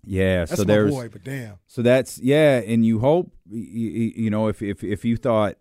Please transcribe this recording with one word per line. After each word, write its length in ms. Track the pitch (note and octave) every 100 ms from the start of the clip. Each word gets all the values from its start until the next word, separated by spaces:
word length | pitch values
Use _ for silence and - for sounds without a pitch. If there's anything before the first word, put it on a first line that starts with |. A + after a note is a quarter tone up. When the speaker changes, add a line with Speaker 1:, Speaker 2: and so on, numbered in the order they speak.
Speaker 1:
Yeah, 360 | - F#2+ F#2+ F#2
Speaker 2:
That's 160 | E2 -
Speaker 1:
so 60 |
Speaker 2:
my 100 | G2
Speaker 1:
there's 180 | G#2 G#2+
Speaker 2:
boy, 180 | C#3 A#2
but 140 | G#2
damn. 320 | C3 C3+ A2+ G2 _
Speaker 1:
So 140 | -
that's, 360 | A#2 B2+ A#2+ -
yeah, 380 | B2 D3 D3+ B2+
and 260 | G#2 A#2 A2+
you 140 | A2
hope, 320 | B2+ E3+ F3+ - E2+
y-, 80 | A2
y-, 320 | D#2+ G#2+ A2+
y-, 200 | F2+ A2+ F2
you 140 | A2
know, 180 | G#2+ A2
if, 140 | G2+
if, 220 | G2+ G2
if 200 | F#2+ G2+ A#2
you 120 | A2+
thought 400 | - A2 G2+ -